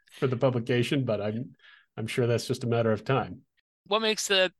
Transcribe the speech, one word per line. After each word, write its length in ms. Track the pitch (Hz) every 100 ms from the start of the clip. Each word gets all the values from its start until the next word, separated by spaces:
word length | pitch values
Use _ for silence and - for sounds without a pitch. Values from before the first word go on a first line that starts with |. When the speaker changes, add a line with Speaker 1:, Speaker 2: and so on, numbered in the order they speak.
| _
Speaker 1:
for 120 | - 135
the 120 | 120
publication, 680 | 135 120 117 123 120 147 117
but 160 | 104
I'm, 300 | 104 113 - - - - _ -
I'm 120 | 113
sure 180 | - 120
that's 220 | 113 -
just 160 | 120
a 40 | 117
matter 240 | 117 113
of 120 | 104
time. 380 | - 131 98 - _ _ _ _ -
Speaker 2:
What 140 | 214
makes 260 | 220 214 -
the, 240 | 190 185